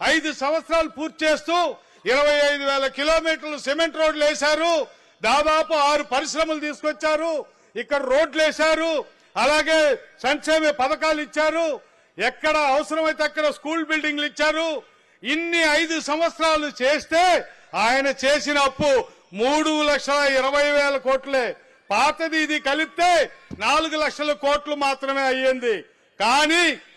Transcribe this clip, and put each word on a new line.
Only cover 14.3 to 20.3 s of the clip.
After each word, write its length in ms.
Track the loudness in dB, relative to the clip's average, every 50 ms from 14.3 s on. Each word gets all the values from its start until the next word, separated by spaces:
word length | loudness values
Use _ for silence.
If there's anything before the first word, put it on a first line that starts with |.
| -2 0 0 0 0 0 -2 -4 -4 -6 -10 _ _ _ _ _ _ _ -6
ఇన్ని 400 | -4 -4 -2 -2 -2 0 0 2 2 2 2
ఐదు 180 | 0 0 -2 -4
సంవత్సరాలు 680 | -4 -4 -2 0 0 -2 -2 0 0 2 2 0 0 -4 -4 -2
చేస్తే 420 | 0 0 0 0 -2 0 2 4 4 4 4 2 0 -6 -14 -20 -18 _ -4
ఆయన 320 | -2 0 2 2 2 0
చేసిన 500 | 0 -2 0 0 2 2 2 0 0 0 0
అప్పు 320 | 0 0 0 0 0 2 2 2 0 -2 -10 _ _ _ -6
మూడు 480 | -2 0 0 2 2 2 0 0 0
లక్షల 400 | 2 0 0 0 0 0 0 2 2 2